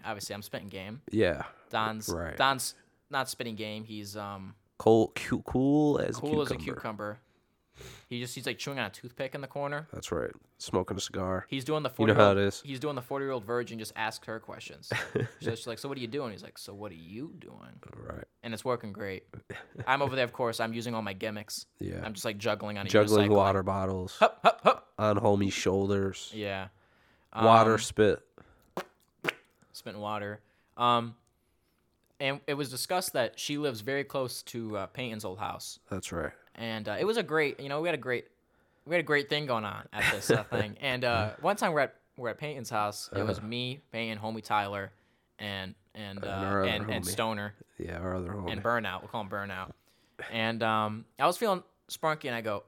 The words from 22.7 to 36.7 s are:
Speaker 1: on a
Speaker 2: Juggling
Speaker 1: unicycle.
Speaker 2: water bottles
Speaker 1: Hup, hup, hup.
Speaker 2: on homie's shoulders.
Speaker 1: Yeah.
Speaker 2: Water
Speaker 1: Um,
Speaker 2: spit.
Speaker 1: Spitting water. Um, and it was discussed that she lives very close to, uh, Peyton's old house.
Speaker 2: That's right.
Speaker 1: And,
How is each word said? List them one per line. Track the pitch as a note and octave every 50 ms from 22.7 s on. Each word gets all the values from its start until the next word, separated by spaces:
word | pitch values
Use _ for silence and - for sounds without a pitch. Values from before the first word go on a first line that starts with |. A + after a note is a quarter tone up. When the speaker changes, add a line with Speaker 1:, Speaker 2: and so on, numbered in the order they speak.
| G#2
Speaker 1:
on | G2+ G2+
a | G2
Speaker 2:
Juggling | - G#2+ G#2+ G#2 G#2+ G#2 G#2 G2+
Speaker 1:
unicycle. | G#2+
Speaker 2:
water | G2+ G2 G2 G2 G2 F#2
bottles | F#2+ F#2+ G2 F#2+ F#2+ F#2+ F#2 F#2 F#2 - -
Speaker 1:
Hup, | B2+ B2+ - - -
hup, | G#3 - - -
hup. | F#3+ E3+ - - _ _ -
Speaker 2:
on | G#2+ G#2+ G#2 G2+
homie's | A2+ A2 G2+ G2+ G2+ G2 F#2+
shoulders. | - - F#2 F2+ G2 G2 G2 G2+ G2 G2 G2 F#2+ - - - -
Speaker 1:
Yeah. | A2 G#2 G2+ G2 F#2+ F#2+ F#2+ - _ _ _ _ _ _ _ _ _ _ _ -
Speaker 2:
Water | A2 A2+ A2+ A2+ A2+ A2+ A2 A2
Speaker 1:
Um, | A2
Speaker 2:
spit. | - - - - G#2+ G#2 F2 - - _ _ - - _ _ _ _ _ - - - - _ _ _ _ _ _ - - - - - _ _ _ _ _ -
Speaker 1:
Spitting | - - A#2 G2 G#2
water. | G#2 G#2 G#2+ G#2 G2+ G2+ G#2 G#2+ _ _ _ _ _ _ _
Um, | - B2 A#2+ A#2+ A#2+ A#2 A#2 A2+ - _ _ _ _ _ _ _ _ _ _ _ _ _ _ _ _ _ _ _ -
and | C#3+ C3+ C#3 C#3+ -
it | - D3
was | C#3 D3 B2
discussed | C3 B2 - - F3+ F3+ F#3 - -
that | D3 A#2+ A2 - -
she | - - D3
lives | D3 D3+ C#3+ C3 A2
very | G#2 A#2 C3+ C#3 C#3
close | C#3 - C#3+ C3 B2 - - -
to, | - - A#2 A#2 G#2+ G#2+
uh, | G2+ G2 F#2
Peyton's | - - B2+ A#2+ A2+ G#2+ G#2+
old | G2+ F#2 G2+
house. | G#2+ - - - - - - - _ -
Speaker 2:
That's | G#2 F#2+ - - -
right. | E2+ E2 C#2+ - - _ _ -
Speaker 1:
And, | - A2+ A#2